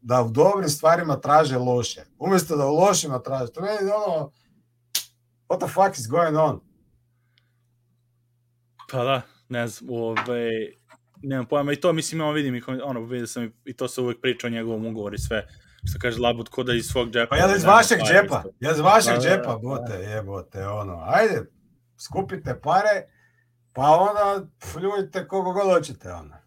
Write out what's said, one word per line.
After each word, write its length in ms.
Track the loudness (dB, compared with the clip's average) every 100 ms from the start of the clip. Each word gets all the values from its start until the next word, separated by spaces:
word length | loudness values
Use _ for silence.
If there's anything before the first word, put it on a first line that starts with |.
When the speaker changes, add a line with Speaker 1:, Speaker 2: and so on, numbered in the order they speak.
Speaker 1:
da 220 | 2 2
u 80 | 2
dobrim 380 | 4 4 4 -2
stvarima 520 | 2 4 4 2 -4
traže 380 | 4 4 4 0
loše, 460 | 0 0 -2 -10 -18 _
umjesto 380 | 0 0 2 -2
da 100 | 0
u 80 |
lošima 440 | 4 4 2 -2 -6
traže. 340 | -4 -6 -6
To 80 | -6
meni 140 | -6 -4
je 140 | -2 -2
ono, 360 | -2 -4 -6 _ _ _ _ _ _ -8 -8 _ _ _ _
what 100 | -6
the 100 | -4
fuck 300 | 2 2 0
is 80 | -4
going 280 | 0 0 2
on? 220 | 0 -2 _ _ _ _ _ _ _ _ _ _ _ _ _ _ _ _ _ _ _ _ _ _ -10
Speaker 2:
Pa 160 | -4
da, 180 | -2 -2 -4 _ _
ne 180 | -6 -6
znam, 220 | -8 -8
ovaj, 580 | -6 -4 -4 -4 -4 -2 -4 -6 _ _ _ _ _
nemam 300 | -8 -6 -2
pojma, 260 | -2 -2
i 40 | 0
to, 160 | 0
mislim, 280 | 0 -4 -4
ja 100 | -2
vidim, 240 | -2 -2
i 60 | -4
kom-, 200 | -6 -8
ono, 180 | -6 -8
vidio 260 | -8 -8 -8
sam 180 | -8
i, 60 | -10 _
i 80 | -18
to 160 | -8 -6
se 120 | -4
uvek 200 | -4 -2
priča 260 | -4 -4 -6
o 40 |
njegovom 360 | -6 -6 -6 -6
ugovoru 280 | -8 -8
i 40 | -8
sve, 280 | -4 -6 -6 -20 _ _
što 140 | -8 -4
kaže 200 | -4 0
Labud, 280 | 0 0 -6
ko 140 | -6
da 120 | -2
iz 120 | -2 0
svog 240 | -2 0
džepa, 160 | 0 0
Speaker 1:
Pa 80 | 2
jel 200 | 4 4
iz 60 |
Speaker 2:
nema 120 | 8
Speaker 1:
vašeg 240 | 8 8 2
Speaker 2:
para 120 | 6
Speaker 1:
džepa? 240 | 6 6 -2
Speaker 2:
isto. 120 | -6 -8
Speaker 1:
Jel 120 | -2
iz 80 | 2
vašeg 320 | 6 6 6
Speaker 2:
Da, 60 | 2
da, 40 |
Speaker 1:
džepa, 280 | 2 0 0
Speaker 2:
da. 80 | -6
Speaker 1:
bote, 340 | -6 -8 -8
jebote, 720 | -10 -8 -8 -8 -12 -12 -10 -8
ono, 360 | -6 -8 -10
ajde, 380 | 0 2 2 0 -8 _ _ _ _ _
skupite 640 | -10 -8 -6 -8 -8 -8
pare, 440 | 0 2 2 0 -4 _ _ _ _ _ _
pa 100 | 0
onda, 640 | 4 6 6 2 0 0 -6 _
pf, 180 | -14 -6
ljudite 520 | -4 -4 -6 -8 -6
koliko 240 | -4 -2
god 120 | 0 2
hoćete, 460 | 2 0 -14 -14
ono. 220 | -16 -16 -20